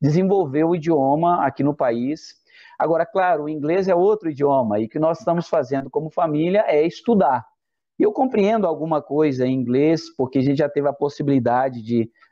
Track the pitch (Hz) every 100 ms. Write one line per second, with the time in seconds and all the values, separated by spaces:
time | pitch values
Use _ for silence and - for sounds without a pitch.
0 | 143 160 190 196 156 139 165 180 156 156
1 | 135 147 170 175 - - 147 147 131 117
2 | 127 156 - - _ - - - 156 165
3 | 170 190 180 156 151 156 147 180 190 175
4 | 196 214 165 139 143 135 117 104 110 156
5 | 160 165 - 170 - 165 127 139 135 147
6 | 156 - 170 147 165 202 - 151 165 -
7 | - 214 165 123 - _ _ _ _ -
8 | 427 415 262 247 196 226 185 147 160 151
9 | - 143 156 127 127 131 120 127 151 160
10 | - - 127 135 135 143 147 147 143 -
11 | 143 - 143 135 117 123 135 120 110 117
12 | 113 _ _